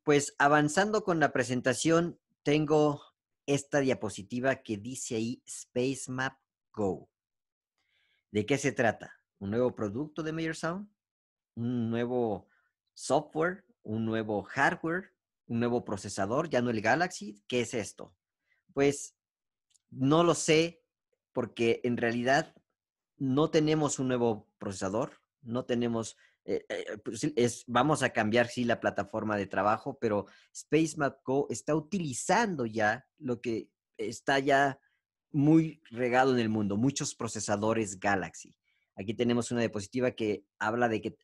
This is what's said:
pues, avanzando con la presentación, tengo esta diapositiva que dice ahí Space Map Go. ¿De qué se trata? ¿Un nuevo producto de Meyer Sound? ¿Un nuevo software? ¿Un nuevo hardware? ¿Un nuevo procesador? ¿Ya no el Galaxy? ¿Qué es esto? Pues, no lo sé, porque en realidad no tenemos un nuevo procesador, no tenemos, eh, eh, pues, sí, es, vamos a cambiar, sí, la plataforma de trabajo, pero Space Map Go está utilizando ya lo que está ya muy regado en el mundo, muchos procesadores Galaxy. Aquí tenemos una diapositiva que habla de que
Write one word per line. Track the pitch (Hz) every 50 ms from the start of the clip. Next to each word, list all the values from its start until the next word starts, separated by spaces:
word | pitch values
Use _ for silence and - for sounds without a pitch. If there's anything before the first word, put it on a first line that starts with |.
| _
pues, | 151 147 143 139 - -
avanzando | - 143 143 151 151 147 147 - 190 202 214 214 214 208
con | 190 175 160
la | 147 139
presentación, | - 135 120 113 127 127 - 131 120 - - 160 165 170 175 170 - - _ _ _ _ _
tengo | 147 147 151 156 143 156 151 151 147 139 - - - _ _ _ _ _ _ _
esta | - 143 139 - - - 147
diapositiva | 135 131 117 - 110 101 - - 95 - 120 123 123 135 127
que | - - - 110
dice | 98 104 123 131 - - - 127
ahí | 110 113 117 127 - _
Space | - - - - - _ 123 123 135 131 127 - -
Map | 127 127 131 135 - _ _ _ _ _ _ _ -
Go. | 110 104 95 82 73 - _ _ _ _ _ _ _ _ _ _ _ _ _ _ _ _ _ _ _ _ _ _ _ _ _
¿De | - 107 101
qué | - 143
se | 127 - 135
trata? | 107 - 120 110 101 - - - - _ _ _ _ _
¿Un | 98 98
nuevo | 107 120 127 123 -
producto | - 110 104 98 127 151 151 - -
de | 156 160
Meyer | 160 165 165 160 156
Sound? | - - 160 175 202 208 - _ _ _ _ _ _ _ _ _ _ _ _ _
¿Un | 113 117 120 127 120 117 113
nuevo | 117 117 120 120 127 123 120 110 101 87 - _ _ _ _ _ _ _ _ _ _
software? | - - - 131 156 151 - - 151 160 180 185 - _ _ _ _ _
¿Un | 107 107 113 113
nuevo | 110 110 113 110 107 107 98 95
hardware? | - - 131 143 165 180 - - 160 170 185 - - _ _ _ _ _ _ _
¿Un | - 117 117
nuevo | 120 120 120 120 -
procesador? | - 107 95 - 101 - 104 98 101 117 143 175 160
¿Ya | 139 123
no | 120 123
el | 113 107
Galaxy? | 101 110 123 156 180 180 - - 202 214 208 - _
¿Qué | - 123 123
es | 117 - -
esto? | 113 98 - - - - - _ _ _ _ _ _ _ _ _ _ _ _ _
Pues, | 139 139 143 139 - - - - _ _ _ _ _ _ _ _ _ _ _ _ _ _ _
no | - 127 131 139 151 165 170
lo | 170 151
sé, | - - - 156 160 165 170 - _ _ _ _ _ _ _ _ _ _ _ _
porque | 127 117 101 - - 117 117 113 - -
en | 123 120
realidad | 110 120 117 117 120 120 127 139 156 156 - _ _ _ _ _ _ _ _ _ _ _ _ _ _
no | 139 131 127 143 156 160
tenemos | 165 160 156 151 156 160 147 135 -
un | - 131 127
nuevo | 127 120 120 117 107 104 - _ _ _
procesador, | 104 101 95 95 101 95 98 113 143 160 - _ _ _ _ _
no | - 117 117 123 127
tenemos, | - 127 120 120 117 117 113 110 - - _ _ _ _ _ _
eh, | - 98 - - -
eh, | 107 87 - - 107 104 -
pues, | 120 104 110
sí, | 147 151 151
es, | 113 120 120 - - -
vamos | - 117 120 131 156 151 127 131
a | 117
cambiar, | - 117 107 107 110 120 120
sí, | 120 - 123 120
la | 117 113 113
plataforma | - - - - 95 - - 110 107 107 107
de | 101 98
trabajo, | 95 - 95 98 104 110 - - 143 120 -
pero | 120 110 104 101 98 - - - _ _ _
Space | - - _ 147 156 160 156 -
Map | 160 143 131 - - _
Go | - 131 143 - -
está | 120 - - - 151
utilizando | 165 151 - - 190 165 143 120 - - - 185 220 240 202 175 135 120
ya | 113 107 110 107 104 113 135 - _ _
lo | _ 151 127 120 120
que | - 123 113 104 - - _ _ _ _ _
está | - 110 104 - - - - 139
ya | 139 135 143 139 139 143 139 131 - _ _ _ _ _ _ _ _ _ _
muy | - 147 143 151 160 165 160 160 - - _ -
regado | 113 117 127 120 120 127 131 135 127
en | 120
el | 113 110
mundo, | 110 110 104 98 101
muchos | 104 123 139 139 - 151 - -
procesadores | - 120 110 - 113 - - 104 101 110 110 113 113 110 95 95 92
Galaxy. | 104 101 101 92 90 85 - - - - _ _ _ _ _ _ _ _ _
Aquí | - 98 107 107
tenemos | 98 120 120 120 120 117 -
una | 123 120
diapositiva | 117 104 - 104 98 - - 127 123 127
que | 123 - 113 107 101 95 - _ _ _
habla | 104 107 113 120 123
de | 117 110 101
que | 107 107 - _